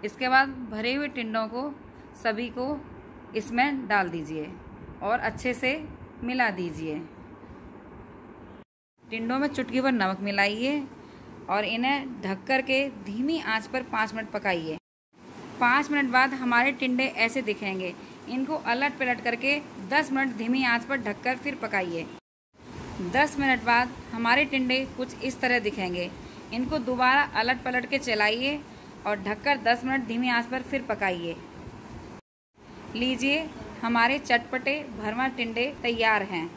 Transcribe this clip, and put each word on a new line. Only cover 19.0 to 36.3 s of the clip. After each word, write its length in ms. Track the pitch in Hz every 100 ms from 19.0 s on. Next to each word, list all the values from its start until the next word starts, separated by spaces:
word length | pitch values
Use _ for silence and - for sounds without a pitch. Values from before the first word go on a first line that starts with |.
| 262 240
करके 400 | 240 233 254 285 294 - 190
दस 240 | 277 277
मिनट 240 | 269 269 214
धीमी 280 | 226 262
आंच 200 | 254 233
पर 120 | 233 269
ढककर 400 | 208 208 247 254
फिर 180 | 285
पकाइए। 520 | 277 226 202 180 170 156 - _ _ _ _ - - - -
दस 360 | 180 240 294 285
मिनट 240 | 277 254
बाद 240 | 226 240 247 - -
हमारे 320 | 226 233 254
टिंडे 440 | 294 269 254 254 262 -
कुछ 260 | 254 -
इस 180 | 254 254
तरह 180 | 254 247
दिखेंगे। 520 | 208 202 185 175 175 - - - -
इनको 240 | 226 254 311
दोबारा 440 | 240 247 254 269
अलट 400 | 294 - 226 254
पलट 240 | 254 247 247
के 120 | 269
चलाइए 640 | 247 214 208 226 269 294 285 - - - -
और 100 | 208
ढककर 420 | 196 208 285 285
दस 260 | 220 240
मिनट 220 | 247 269 233
धीमी 220 | 233 247
आंच 180 | 240 233
पर 160 | 254
फिर 200 | 247 277
पकाइए। 540 | 262 202 196 180 170 165 - - - - - - - - _ _ _ _ - - - 220
लीजिए, 540 | 247 254 269 294 311 - - -
हमारे 360 | 233 233 233 269
चटपटे 640 | 269 240 240 262 254 294
भरवा 460 | 277 214 214 226 262
टिंडे 480 | 254 233 226 254 277
तैयार 400 | 240 233 220 214
हैं। 280 | 196